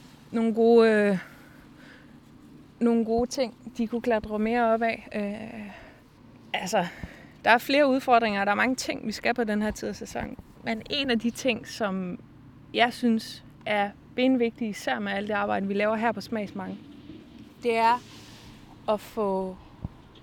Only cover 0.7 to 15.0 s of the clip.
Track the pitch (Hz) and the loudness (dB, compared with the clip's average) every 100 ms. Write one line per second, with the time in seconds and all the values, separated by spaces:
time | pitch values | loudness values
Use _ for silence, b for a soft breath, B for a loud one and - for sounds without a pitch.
0.7 | 233 226 214 208 190 B B B B B | 8 8 6 4 2 B B B B B
1.7 | B B B B B - - - - - | B B B B B -20 -20 -20 -20 -18
2.7 | - 233 233 220 226 247 - 233 - 220 | -2 2 2 0 0 -2 -2 -4 -6 -16
3.7 | - 226 240 247 220 214 214 214 240 233 | -6 -4 -2 0 0 -2 -2 0 2 2
4.7 | 226 226 220 - 214 202 214 220 220 208 | 2 0 -4 -8 -6 -6 -8 -12 -12 -14
5.7 | 190 B B - - - - - - 180 | -16 B B -20 -20 -20 -20 -8 -6 0
6.7 | 214 175 B B B B B 202 233 - | 0 0 B B B B B 4 4 4
7.7 | 277 285 262 262 233 226 202 202 208 226 | 4 4 4 6 4 4 0 2 2 2
8.7 | 262 - - 220 202 233 240 220 208 214 | 0 -4 -6 -6 -4 -2 -2 0 0 -2
9.7 | - 208 190 208 233 - - - - - | -4 -8 -8 -10 -8 -8 -12 -18 -12 -8
10.7 | 220 - 294 277 233 233 - 262 220 - | -6 -6 -4 0 0 0 -2 -2 -2 -6
11.7 | - 208 190 180 - - - - - - | -6 -4 -4 -6 -10 -14 -20 -20 -20 -6
12.7 | 214 240 - 240 226 - - - - - | 0 0 2 2 2 -2 -16 -20 -12 -2
13.7 | 208 202 - - - 254 262 233 - 226 | 0 -2 -4 -10 0 2 4 2 -2 -6
14.7 | 190 - 247 | -4 -4 -4